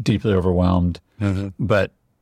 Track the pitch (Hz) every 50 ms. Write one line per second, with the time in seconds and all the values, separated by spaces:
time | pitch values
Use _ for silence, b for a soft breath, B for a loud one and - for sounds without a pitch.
0 | 113 - 110 95 - 113 98 92 87 92 90 87 90 90 92 90 87 87 85 -
1 | - _ _ - 104 101 95 98 101 98 95 - 135 95 110 98 95 - - _
2 | _ _ _ _